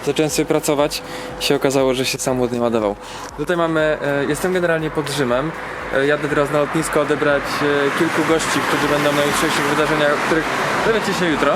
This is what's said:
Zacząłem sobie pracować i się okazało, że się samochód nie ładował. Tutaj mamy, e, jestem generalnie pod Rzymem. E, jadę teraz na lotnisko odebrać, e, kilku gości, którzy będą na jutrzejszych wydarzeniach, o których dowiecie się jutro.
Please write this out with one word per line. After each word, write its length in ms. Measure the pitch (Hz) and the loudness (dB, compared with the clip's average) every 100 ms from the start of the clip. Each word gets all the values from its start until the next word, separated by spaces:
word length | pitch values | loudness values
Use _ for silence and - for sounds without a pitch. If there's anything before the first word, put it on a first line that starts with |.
| - | -2
Zacząłem 240 | 143 151 | 0 0
sobie 160 | 156 147 | 0 0
pracować 560 | 156 147 143 147 - - - - - | 0 2 2 0 -2 -10 -12 -12 -6
i 40 | |
się 120 | - 139 | 0 2
okazało, 380 | 139 139 131 | 2 2 2
że 120 | 127 127 | 2 -2
się 120 | 135 | -2
samochód 340 | - 127 120 | -2 0 0
nie 100 | 120 | 0
ładował. 340 | 120 113 107 104 - - - - | 0 2 0 -2 -10 -12 -12 -8
Tutaj 200 | 147 175 | -2 0
mamy, 400 | 165 160 156 151 | 2 2 0 0
e, 240 | 143 143 139 | -2 -2 -2
jestem 280 | 147 185 | -2 0
generalnie 360 | 185 175 160 156 | 0 0 0 0
pod 200 | 156 143 | -4 -4
Rzymem. 420 | 139 127 123 156 - - - - 135 | -2 0 0 -2 -6 -10 -10 -2 0
E, 100 | 143 | 2
jadę 240 | 147 147 | 2 0
teraz 220 | 151 139 | 0 2
na 80 | 147 | 2
lotnisko 420 | 143 165 151 156 | 0 0 0 0
odebrać, 420 | 143 147 147 143 | 0 2 2 2
e, 560 | - - 147 143 139 - | 0 -2 0 2 0 0
kilku 340 | 165 165 151 | 0 0 2
gości, 260 | 160 - 147 - | 2 2 -2 0
którzy 200 | 143 147 | 0 0
będą 180 | 147 147 | 2 2
na 120 | 147 143 | 2 0
jutrzejszych 400 | 143 160 143 143 147 | 0 0 0 0 0
wydarzeniach, 380 | 147 151 147 | 0 2 2
o 120 | 143 - | 0 0
których 200 | 160 151 - - - - | 0 0 -2 -2 0 0
dowiecie 260 | 226 208 | 0 0
się 120 | 175 175 | -2 0
jutro. 280 | 139 143 | 2 2